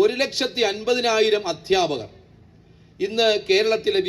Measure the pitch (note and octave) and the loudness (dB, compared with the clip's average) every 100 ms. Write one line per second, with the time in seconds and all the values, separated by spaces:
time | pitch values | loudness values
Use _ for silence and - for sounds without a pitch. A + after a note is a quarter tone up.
0 | G#3 B3 C4 - B3+ B3 G#3+ G#3 A3 B3 | 2 2 -4 -2 -4 -2 -2 -2 -2 0
1 | A#3 A3 A3 G#3 F#3+ D#3+ - F#3+ E3 C3 | 0 2 2 2 -2 -6 0 0 0 -4
2 | G#2 - - - - - _ - - - | -10 -18 -20 -20 -20 -20 _ -20 -18 -8
3 | G3+ A3+ A3+ G#3 - F#3+ A3 A3 G#3+ F#3+ | -4 0 2 2 2 2 2 0 0 -2